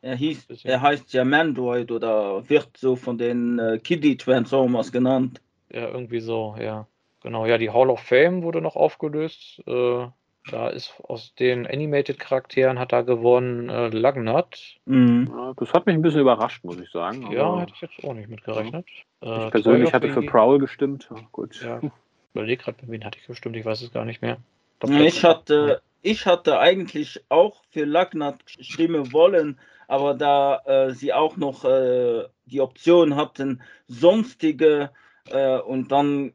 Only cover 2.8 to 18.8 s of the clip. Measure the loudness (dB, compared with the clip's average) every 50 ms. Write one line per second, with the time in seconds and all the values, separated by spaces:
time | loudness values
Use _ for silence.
2.8 | 0 0 0 0 -2 -8 -6 -4 -4 -2 -2 -2 -2 -2 -2 -2 -2 -2 -2 -4
3.8 | _ -4 -4 2 2 0 0 0 0 0 0 0 0 0 0 2 2 2 0 -2
4.8 | -4 -4 -2 0 2 2 2 0 0 -4 -6 -12 _ _ _ _ _ _ -12 -10
5.8 | -10 -8 -8 -10 -10 -8 -8 -8 -6 -4 -6 -6 -6 -6 -8 -10 -8 -8 -8 -10
6.8 | -12 _ _ _ _ _ _ _ _ -10 -6 -4 0 2 2 2 0 0 2 2
7.8 | 4 4 2 -2 -2 2 4 4 4 4 2 -2 -6 -4 -6 -4 -4 -4 -2 0
8.8 | 0 0 0 -2 -8 -6 -4 -4 -6 -6 -8 -14 -20 -20 -20 -20 -12 -6 -4 -2
9.8 | 0 0 -2 -2 -6 -10 -14 _ _ _ _ _ _ -12 -10 -6 -6 -6 -8 -8
10.8 | -14 -16 -20 _ -14 -12 -12 -12 -12 -18 _ -2 0 0 0 0 -4 -6 -6 -6
11.8 | -4 -2 -2 -2 -2 -2 -6 -8 -4 -4 -2 -4 -4 -4 0 2 2 2 2 0
12.8 | -2 0 0 0 2 0 0 2 4 4 4 4 4 0 -4 -6 -8 -6 -4 -4
13.8 | -2 -2 -2 2 0 0 0 0 -2 0 0 0 -2 _ -8 -20 -20 -20 -20 _
14.8 | _ 0 4 6 6 6 6 4 2 -2 -6 -10 -10 -12 -8 -8 -8 0 0 0
15.8 | 2 2 0 2 2 2 2 4 4 4 4 2 0 -6 -6 -10 _ -14 -14 -14
16.8 | -14 -12 _ -6 -6 -6 -8 -10 -10 -8 -4 -2 -2 -2 -2 -4 -6 -8 -12 -18
17.8 | -18 -18 -18 -16 -14 -12 -12 -12 -14 -16 -18 -16 _ -10 -8 -8 -8 -8 -10 -12